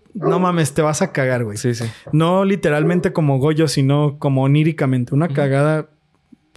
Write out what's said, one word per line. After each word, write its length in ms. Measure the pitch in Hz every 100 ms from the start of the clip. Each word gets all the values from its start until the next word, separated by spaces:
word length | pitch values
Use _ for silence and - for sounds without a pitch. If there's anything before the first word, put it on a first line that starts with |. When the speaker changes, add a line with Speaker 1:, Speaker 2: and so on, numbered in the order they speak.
| _
Speaker 1:
no 240 | 196 156 170
mames, 360 | 180 170 143
te 80 | -
vas 180 | 151 147
a 100 | 190
cagar, 320 | 151 131 123
güey. 120 | 110 104
Speaker 2:
Sí, 180 | 123
sí. 100 | 117 113 - -
Speaker 1:
No 320 | 151 165 190
literalmente 680 | 196 196 165 147 160 180 180
como 260 | 170 147 135
Goyo, 280 | 151 156 156
sino 480 | 147 135 147 147 143
como 240 | 143 135
oníricamente. 720 | 135 151 156 156 135 127 120
Una 120 | 135 147
Speaker 2:
Ujú. 80 |
Speaker 1:
cagada 540 | 143 139 135 151 156 151 _ _ _ _ - _